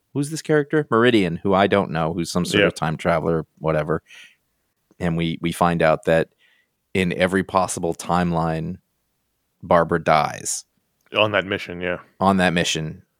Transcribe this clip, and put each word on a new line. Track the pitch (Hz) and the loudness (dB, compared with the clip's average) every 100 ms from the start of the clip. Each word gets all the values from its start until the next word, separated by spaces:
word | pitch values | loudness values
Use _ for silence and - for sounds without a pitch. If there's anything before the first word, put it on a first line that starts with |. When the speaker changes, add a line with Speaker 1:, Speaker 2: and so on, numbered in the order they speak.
| _ | _
Speaker 1:
who's | 135 147 | -8 -6
this | 156 | -6
character? | - 151 139 156 147 | -2 0 0 -2 0
Meridian, | 113 123 113 90 85 | 2 4 4 2 -2
who | 98 | 0
I | 95 101 | 4 4
don't | 101 - | 2 0
know, | 78 80 | -2 -2
who's | 87 82 | -4 -4
some | 90 85 | -4 0
sort | 104 | 2
Speaker 2:
Yeah. | 98 | 2
Speaker 1:
of | - | 0
time | 78 78 | -4 -2
traveler, | 87 85 85 82 76 _ | -2 0 0 -2 -4 _
whatever. | 78 78 76 - - - - _ _ _ _ _ _ - | -2 -2 -2 -4 -6 -20 -20 _ _ _ _ _ _ -6
And | 87 82 | -4 -2
we, | 85 80 | -2 -4
we | 85 | -4
find | - 87 85 | 0 0 4
out | 80 78 - | 2 2 2
that | 82 78 _ _ _ _ _ _ | 2 0 _ _ _ _ _ _
in | 95 90 | -2 -2
every | - 90 95 | 0 0 0
possible | 90 95 90 - 87 | 0 -2 -2 -4 -6
timeline, | 85 - 87 87 82 82 80 82 92 _ _ _ _ _ _ _ _ | -6 -2 0 0 0 -2 -4 -6 -10 _ _ _ _ _ _ _ _
Barbara | 85 90 80 85 | 0 2 2 0
dies. | 80 78 69 - - - - _ _ _ _ | 2 2 2 -4 -8 -10 -12 _ _ _ _
Speaker 2:
On | 107 107 | 0 2
that | 101 92 | 0 0
mission, | 101 - 87 | -4 -6 -8
yeah. | 90 87 - - | -6 -6 -10 -2
Speaker 1:
On | 95 95 | 2 4
that | 90 | 4
mission. | 85 82 82 78 92 - | 2 0 -4 -6 -10 -18